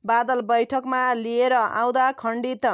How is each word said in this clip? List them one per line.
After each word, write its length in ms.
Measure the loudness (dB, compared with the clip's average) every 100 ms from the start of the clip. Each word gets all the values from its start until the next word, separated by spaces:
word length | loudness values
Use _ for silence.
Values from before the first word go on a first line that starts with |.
| 2
बादल 340 | 0 2 -2
बैठकमा 720 | 2 0 2 -2 -2 -2 0
लिएर 400 | -2 -2 0 2
आउँदा 600 | 2 0 0 0 2 0
खण्डित 540 | 0 -6 -4 -6 -2 -2